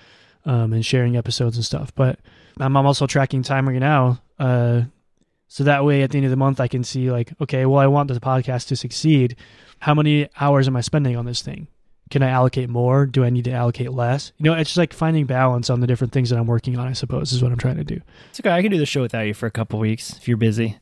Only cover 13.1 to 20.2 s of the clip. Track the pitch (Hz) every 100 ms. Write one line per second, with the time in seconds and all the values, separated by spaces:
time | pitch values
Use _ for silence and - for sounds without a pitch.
13.1 | 131 120 123 120 123 120 - 123 127 120
14.1 | 139 - - 156 165 156 180 165 - 160
15.1 | 160 135 127 131 123 - 123 123 123 120
16.1 | 139 120 120 117 117 - 123 127 123 123
17.1 | 127 - 127 123 123 135 127 147 - -
18.1 | - - - 208 175 208 180 143 143 120
19.1 | 117 107 107 117 113 110 107 110 110 -
20.1 | -